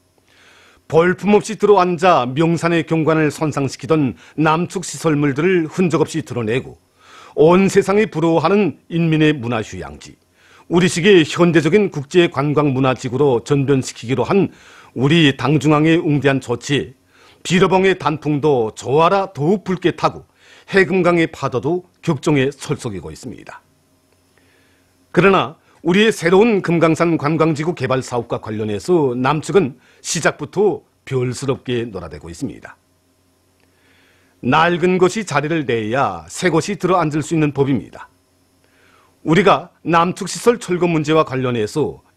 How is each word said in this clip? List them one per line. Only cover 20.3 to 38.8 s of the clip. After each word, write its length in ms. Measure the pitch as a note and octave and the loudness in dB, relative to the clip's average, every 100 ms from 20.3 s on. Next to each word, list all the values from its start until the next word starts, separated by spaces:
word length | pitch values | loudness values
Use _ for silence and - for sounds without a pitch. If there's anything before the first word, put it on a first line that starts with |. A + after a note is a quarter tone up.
| _ _ - - | _ _ -20 -2
해금강의 580 | G3 E3+ F#3+ E3+ F3 D#3+ | 0 2 2 2 2 0
파도도 580 | - C3+ B2 C3+ F3+ - _ | -2 -6 -4 -2 -4 -6 _
격정에 480 | - D3 E3+ D3 C3 | -4 -2 0 0 0
설썩이고 600 | - - D3 A#2+ F#2+ D#2 | -4 -8 -8 -8 -10 -12
있습니다. 500 | D#2 - G1+ - - _ _ _ _ _ _ _ _ _ _ _ _ _ _ _ | -16 -16 -16 -20 -20 _ _ _ _ _ _ _ _ _ _ _ _ _ _ _
그러나 460 | E3+ F#3 F#3 B2 D#3+ _ _ | 2 4 2 0 -8 _ _
우리의 300 | D#3 F#3 A3 | -2 2 2
새로운 500 | - E3+ F#3 A#3 G3+ | 0 2 4 4 2
금강산 560 | D#3+ E3+ D#3+ D#3+ E3+ D3+ | 0 2 2 2 0 0
관광지구 580 | C#3+ D#3+ D#3+ D3 D#3 - | -2 0 0 0 -4 -4
개발 260 | B2+ C3 | -2 -2
사업과 380 | B2 B2 A#2 A#2+ | -2 -6 -6 -8
관련해서 760 | A2+ A2 G#2+ G2+ - F3 C#3 B2 | -8 -6 -6 -6 0 0 0 0
남측은 600 | C3 D3+ - F3 C#3 - _ _ | -2 -2 0 0 0 -6 _ _
시작부터 800 | - F3 F3 - D3 F3+ G#3 D3 - _ - | -10 -2 -2 -2 -8 -2 0 -2 -10 _ -8
별스럽게 800 | C3 B2+ A#2+ C#3 B2 - B2 A#2 | -4 -4 -6 -6 -6 -4 -6 -6
놀아대고 440 | F#2 E2+ D#2+ E2 | -10 -14 -14 -16
있습니다. 480 | E2+ A#2 A1 - - _ _ _ _ _ _ _ _ _ _ _ _ _ _ _ _ | -10 -10 -10 -18 -20 _ _ _ _ _ _ _ _ _ _ _ _ _ _ _ _
낡은 560 | A#2 D3 E3+ F3 F3+ F3+ | 0 2 2 0 0 2
것이 280 | F3+ A3 G3+ | 0 0 -4
자리를 400 | C#3+ D3 E3 C3 | -4 -2 -4 -2
내야 600 | A#2 G#2+ C3 A#2+ F2 D#2+ | -4 -2 -2 -2 -4 -12
새 200 | - F3+ | -4 -2
것이 280 | D#3+ D3 G3+ | 0 -2 -4
들어앉을 440 | F3+ F#3 D#3 D3+ | 0 0 0 -2
수 120 | C#3 | -2
있는 180 | E3 D3 | -2 0
법입니다. 560 | C#3 C3+ A#2+ A1+ - - _ _ _ _ _ _ _ | 0 -2 -2 -4 -16 -20 _ _ _ _ _ _ _